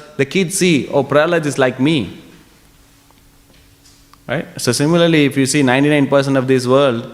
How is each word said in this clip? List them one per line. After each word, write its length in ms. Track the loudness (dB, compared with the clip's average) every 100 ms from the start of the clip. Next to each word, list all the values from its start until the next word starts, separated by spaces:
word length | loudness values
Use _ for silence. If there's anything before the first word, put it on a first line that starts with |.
| -10 -6
the 80 | -4
kids 320 | -2 -2 0
see, 300 | 0 0 0
"Oh, 160 | -4
Prahlad 420 | 0 0 0 0 -2
is 140 | -2
like 200 | -2 0
me." 400 | 0 -2 -4 -12 -20 -20 -20 _ _ _ _ _ _ _ _ _ _ _ _ _ -20 _ _ -16 -8
Right? 200 | -8 -8 -6
So 120 | -4
similarly, 540 | 0 2 2 2 2 0
if 120 | 0
you 80 | 0
see 160 | 2
ninety-nine 460 | 2 2 2 2 2
percent 300 | 0 2 0
of 100 | 0
this 180 | 0 2
world 460 | 2 2 -2 -8